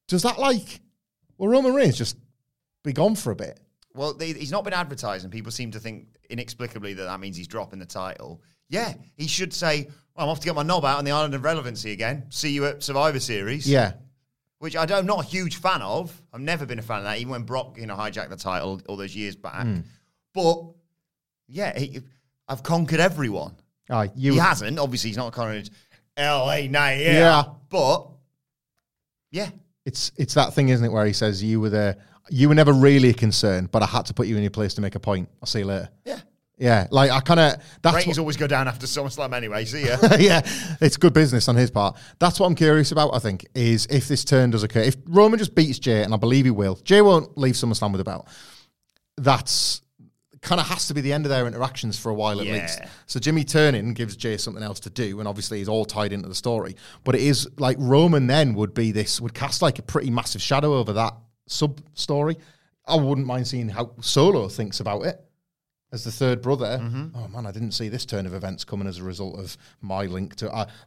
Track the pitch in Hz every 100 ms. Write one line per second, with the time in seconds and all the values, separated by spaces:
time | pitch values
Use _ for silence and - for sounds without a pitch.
0 | - 180 240 247 269 233 - - _ _
1 | _ _ _ - 196 254 262 269 214 -
2 | 113 - _ _ _ _ _ _ 147 131
3 | 190 220 120 101 80 - _ _ _ 123
4 | 147 131 160 143 143 196 202 185 165 135
5 | 107 95 92 110 110 113 117 107 113 110
6 | - _ - 120 120 - 120 110 101 95
7 | 92 95 98 85 87 110 98 95 87 101
8 | 92 - 62 82 _ _ - 180 233 -
9 | - - 151 - 180 - 170 151 147 -
10 | _ - 151 151 151 151 151 180 139 143
11 | 143 147 151 135 147 165 123 110 107 101
12 | 113 147 120 - 156 143 143 143 139 139
13 | 156 135 117 107 101 107 127 135 107 -
14 | - _ _ _ _ _ 156 160 160 196
15 | 190 202 147 190 175 - 185 170 98 127
16 | 175 - _ 117 143 170 135 117 113 107
17 | 101 107 123 123 110 127 131 117 113 98
18 | 107 107 76 92 95 90 90 95 - 98
19 | 98 98 104 - - 87 117 92 82 _
20 | _ _ _ 190 165 170 - _ _ _
21 | _ _ _ _ _ 143 202 - 139 123
22 | 131 _ _ _ - 135 - 170 151 160
23 | 185 151 127 92 67 - _ _ - 120
24 | 101 127 135 135 180 127 104 156 139 120
25 | 117 104 120 120 113 107 101 _ _ _
26 | _ - 143 143 131 151 139 143 143 135
27 | 160 160 165 151 - - - 185 135 165
28 | - - _ _ _ _ _ _ _ _
29 | _ _ _ 160 202 - _ _ - -
30 | - - 135 151 131 - 135 127 117 107
31 | 107 98 107 95 107 110 107 107 101 95
32 | _ _ - 131 143 151 147 135 139 139
33 | 127 113 107 - 107 92 92 113 101 123
34 | - 107 104 107 101 107 101 - 98 -
35 | - 98 87 _ - 113 98 98 85 _
36 | - - - _ _ - 123 110 90 135
37 | 139 131 131 170 156 135 - - 165 170
38 | 175 151 151 147 147 135 131 120 - 151
39 | 139 135 135 123 110 104 110 147 131 127
40 | 226 156 196 170 - - 175 160 156 -
41 | 175 147 151 120 - 117 123 104 101 -
42 | - - 175 - 180 156 156 156 143 151
43 | 151 - 110 95 - 131 117 113 - 143
44 | - 135 - 135 123 113 107 117 113 -
45 | - 180 214 226 196 - 156 123 135 110
46 | 104 107 113 135 131 104 98 92 - 202
47 | 208 170 - - 131 117 120 110 104 98
48 | 95 90 - - - - _ _ _ _
49 | _ - 135 131 - - - - _ _
50 | _ _ _ 143 - 180 156 180 - 147
51 | 135 147 147 135 120 113 131 - 113 98
52 | 117 107 107 101 101 - 82 80 - -
53 | - 127 113 160 147 156 151 117 110 117
54 | 113 98 117 104 - 104 107 98 - 127
55 | 110 98 107 101 95 107 98 110 107 107
56 | 104 101 87 92 120 113 90 98 - -
57 | - 123 143 123 - - 131 131 127 139
58 | 170 151 123 147 143 104 104 - 113 104
59 | 101 - 117 - 139 - 160 - - 156
60 | 135 120 - 104 - 143 151 139 107 104
61 | 113 - _ _ - - 151 139 - -
62 | - 143 151 165 _ _ _ _ - 160
63 | 139 139 131 127 120 127 113 101 120 -
64 | - - 170 151 95 - 104 - 113 101
65 | 156 - _ _ _ _ _ _ _ 120
66 | 113 - 131 123 123 139 107 123 117 127
67 | 160 123 101 113 107 107 113 - 110 107
68 | - 104 92 92 95 92 - 101 98 87
69 | 92 90 95 92 92 - _ _ 101 95
70 | 98 92 95 - 110 110 104 -